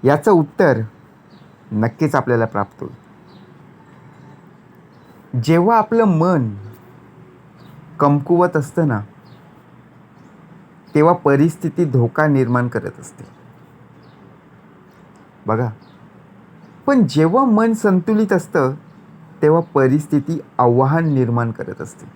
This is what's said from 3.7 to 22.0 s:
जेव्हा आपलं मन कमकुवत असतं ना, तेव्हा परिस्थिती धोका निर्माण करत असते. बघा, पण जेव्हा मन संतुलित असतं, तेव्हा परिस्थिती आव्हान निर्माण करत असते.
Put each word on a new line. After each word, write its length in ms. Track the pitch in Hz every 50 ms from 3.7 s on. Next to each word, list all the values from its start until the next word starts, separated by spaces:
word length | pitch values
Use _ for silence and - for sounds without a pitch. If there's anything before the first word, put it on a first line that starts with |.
| - - - - - - - - - - - - - - - - - _ _ _ - - - - - - - - - - - - - 123
जेव्हा 360 | 113 143 165 170 170 208 233 226
आपलं 260 | 208 - - 226 226
मन 460 | 208 180 156 160 180 185 151 127 113 101 101 104 - - - - - - - - - - - - - - - - - - - - - - - - - - -
कमकुवत 580 | 147 143 147 147 139 - 170 175 180 175 180 156
असतं 300 | 143 147 - - 165 147
ना, 140 | 120 104 104 104 - - - - - - - - - - _ - - - - - _ - - _ _ - - - - - - - - - - - - - _ - -
तेव्हा 180 | 151 151 170 175
परिस्थिती 720 | 175 - 147 139 139 147 165 156 - - 165 - - 175
धोका 420 | 151 123 131 117 117 - - 156 151
निर्माण 400 | 143 135 131 117 123 123 123 123
करत 320 | 120 110 90 - - -
असते. 240 | - - - - - - - - - - - - - - - - - - - - - - - - - - - - _ - - - _ - - - - _ _ - - - - - - _ _ - -
बघा, 240 | - 110 110 127 117 110 - - - - - - - _ - - - - - - - - - - - - - -
पण 220 | - 277 262 214 135
जेव्हा 380 | - 151 156 165 175 254 277
मन 280 | 254 220 208 226 226 226
संतुलित 600 | 220 - 208 190 185 170 - 220 208 220 202 202
असतं, 400 | 180 - - - 170 135 127 139 151 - - - - - - - - - - - -
तेव्हा 200 | - 151 156 165
परिस्थिती 800 | 160 - - 143 135 131 131 151 151 - - 147 139 - 170 151 - - _ -
आव्हान 560 | 123 123 120 120 131 135 147 165 165 160 147
निर्माण 380 | 131 127 117 120 120 117 117
करत 300 | 113 - - - 98 -
असते. 240 | 78 - - -